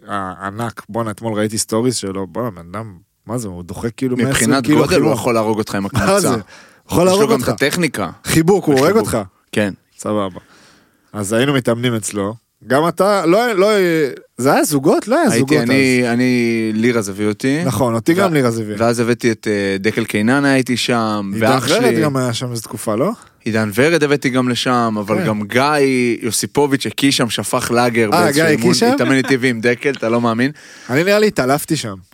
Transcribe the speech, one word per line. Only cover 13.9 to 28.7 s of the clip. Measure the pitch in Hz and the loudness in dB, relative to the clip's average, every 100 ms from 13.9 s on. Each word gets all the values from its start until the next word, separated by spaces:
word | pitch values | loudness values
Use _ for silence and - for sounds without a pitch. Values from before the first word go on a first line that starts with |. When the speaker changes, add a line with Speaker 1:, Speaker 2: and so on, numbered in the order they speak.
| 160 143 - - - | 2 0 -4 -16 -2
Speaker 1:
זה | 127 | 2
היה | 202 | 2
זוגות? | - 147 135 302 202 | 2 2 2 2 2
לא | 277 | 2
היה | |
Speaker 2:
הייתי, | 302 113 | 2 2
Speaker 1:
זוגות | 131 151 | 2 2
אז. | 117 | 2
Speaker 2:
אני, | 135 131 127 123 | 2 2 2 2
אני, | 120 127 123 117 113 110 | 2 2 2 0 0 -2
לירז | 107 117 117 98 | 0 0 0 -2
הביא | 98 107 | -4 -4
אותי. | 104 131 147 175 | -2 -2 -2 -2
Speaker 1:
נכון, | 113 127 113 | 0 0 0
אותי | 110 | 0
Speaker 2:
ו- | 170 | 2
Speaker 1:
גם | 196 | 2
לירז | 156 123 113 | 2 0 -2
הביא. | 107 104 | -6 -2
Speaker 2:
ואז | 117 117 | 0 0
הבאתי | 117 117 120 | 0 0 0
את, | 110 - | -2 -2
אה, | 104 98 98 | -2 -2 -2
דקל | 101 107 110 | -2 -2 -2
קינן | 107 107 139 143 | 0 2 2 2
הייתי | 135 123 120 | 2 0 -2
שם, | - 120 110 107 101 | 0 -2 0 -4 -4
Speaker 1:
עידן | 107 110 | -2 0
Speaker 2:
ואח | 131 135 | 0 2
Speaker 1:
ורד | 185 | 0
Speaker 2:
שלי. | 240 - | 2 2
Speaker 1:
גם | 156 135 | 0 0
היה | 127 | -2
שם | 120 127 | -4 -6
איזה | 117 | -8
תקופה, | - 123 - 107 | -10 -8 -4 0
לא? | 156 233 - _ - | -2 -4 -12 _ -4
Speaker 2:
עידן | 110 107 101 | -2 -2 2
ורד | 147 170 | 2 4
הבאתי | 143 143 139 | 2 2 0
גם | 127 127 | 0 0
לשם, | 120 131 123 117 107 | -2 0 0 0 -2
אבל | 101 107 | -2 -2
Speaker 1:
כן. | 110 | 0
Speaker 2:
גם | 107 | -2
גיא | 104 113 139 151 139 127 123 117 | -2 0 2 2 2 2 0 0
יוסיפוביץ' | 120 - 107 - 143 135 117 | -4 -4 -2 0 2 0 -4
הקיש | - 139 135 | -2 0 0
שם, | 123 | -2
שפך | - 107 127 - | -2 -2 -4 0
לאגר | 120 123 117 110 | 0 2 2 2
Speaker 1:
אה, | 160 | 2
Speaker 2:
באיזשהו | 170 | 2
Speaker 1:
גיא | 143 | 2
הקיש | 160 151 | 2 2
Speaker 2:
אימון, | 117 | 2